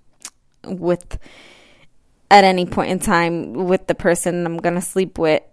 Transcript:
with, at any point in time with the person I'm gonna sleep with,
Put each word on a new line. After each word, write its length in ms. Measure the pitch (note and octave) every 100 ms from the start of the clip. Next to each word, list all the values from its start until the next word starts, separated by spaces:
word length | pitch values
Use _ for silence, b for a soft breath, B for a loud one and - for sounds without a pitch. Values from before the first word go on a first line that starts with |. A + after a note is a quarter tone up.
| _ _ - - _ _ -
with, 520 | F#3 F3 F3 - - b b b b b b b _ _ _ -
at 140 | G3+
any 220 | F#3+ F#3 F3+
point 240 | G3+ -
in 80 | F#3
time 540 | A3 E3+ E3+ E3+ -
with 340 | B2+ F3+ F#3 -
the 80 |
person 520 | E3 F3+ F3 F3+ F3 E3+
I'm 120 | E3
gonna 240 | E3+ F3
sleep 360 | - F#3+ F#3 -
with, 240 | D#3+ D#3 -